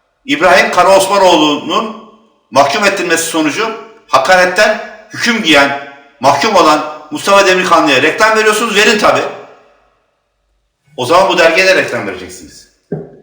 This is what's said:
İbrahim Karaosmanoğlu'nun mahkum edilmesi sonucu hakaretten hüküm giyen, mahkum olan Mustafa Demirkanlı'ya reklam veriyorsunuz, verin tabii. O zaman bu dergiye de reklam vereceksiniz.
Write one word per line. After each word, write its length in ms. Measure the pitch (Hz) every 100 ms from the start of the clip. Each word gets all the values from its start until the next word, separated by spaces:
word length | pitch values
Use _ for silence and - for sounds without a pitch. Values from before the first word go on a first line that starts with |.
| _ _
İbrahim 480 | - 143 185 190 -
Karaosmanoğlu'nun 1400 | 185 180 190 190 202 180 165 151 139 123 202 226 - - - _ _ _
mahkum 340 | 127 175 214
edilmesi 400 | 202 - 170 165
sonucu 500 | - 160 151 196 226 - - - _
hakaretten 720 | 170 - 185 180 208 220 214 - - -
hüküm 300 | - 233 226
giyen, 520 | 156 143 135 - - - - -
mahkum 340 | 139 139 226
olan 380 | 190 156 151 147 - -
Mustafa 360 | - 208 196 190
Demirkanlı'ya 560 | 185 - 165 156 131
reklam 340 | 156 - 214 220
veriyorsunuz, 400 | 214 208 190 196
verin 220 | 214 214
tabii. 260 | 160 - - - - - _ _ _ _ _ _ _ _ _ _ _ _ _ -
O 100 | 127
zaman 220 | 175 190
bu 100 | 175
dergiye 280 | 156 185 190
de 100 | 160
reklam 300 | 135 117 101
vereceksiniz. 640 | 90 90 - - - - _ - - - -